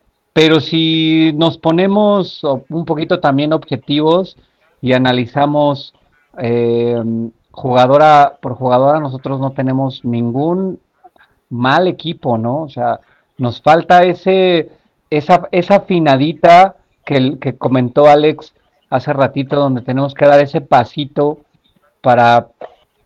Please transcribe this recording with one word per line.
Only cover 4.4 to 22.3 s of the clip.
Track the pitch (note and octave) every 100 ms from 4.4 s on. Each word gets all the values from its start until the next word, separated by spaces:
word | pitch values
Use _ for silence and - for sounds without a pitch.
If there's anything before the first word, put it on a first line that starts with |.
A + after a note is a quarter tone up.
| _ _ _ _
y | B2
analizamos, | B2+ B2+ B2 A#2+ C#3+ C#3+ D3 C#3+ C#3 - _ _ _ _ -
eh, | A#2 A#2+ A#2 A#2 A#2+ A#2 A2+ A2+ A2+ - _
jugadora | - C3 B2 B2+ C#3+ D#3 D3 C#3+ -
por | C3 A#2+
jugadora, | B2+ B2 C3+ D#3
nosotros | C#3+ B2+ C3+ C3+
no | C3+
tenemos | C#3 C3 C3 C3+ C3
ningún | B2 A#2 A#2+ B2 D#3 F3+ F#3+ - _ _ _ _ _ _ -
mal | A#2+ B2+ D3+ F#3
equipo, | - D3+ B2+ C3+ A2+
¿no? | A#2 C#3
O | D3+
sea, | B2 A#2+ A2 _ _ _ -
nos | B2 A#2
falta | D3+ E3 D#3+ F3+
ese, | F3+ F3 F#3+ F#3+ F#3 E3+ D3+ _ _ _ -
esa, | D3+ E3 F3+ -
esa | F#3 E3+ G3+
afinadita | - F3 D#3 C3 D3+ D3 E3+ F3 F#3+ - _ _ -
que | C#3
el, | B2+ C3+
que | C#3 A#2+
comentó | C3 B2+ B2 C#3+ D3
Alex | D3 D3+ D3 - _ _ _ _
hace | B2 D3
ratito, | C#3 B2+ C#3 C3+ C#3+
donde | C#3 B2+
tenemos | A#2 C3 C#3
que | C#3 C#3+
dar | C#3+
ese | C#3 E3
pasito | C#3 C3+ B2 - C3+ - D3 D3 _ _ _ _ _ _
para | C3 A#2+ A#2+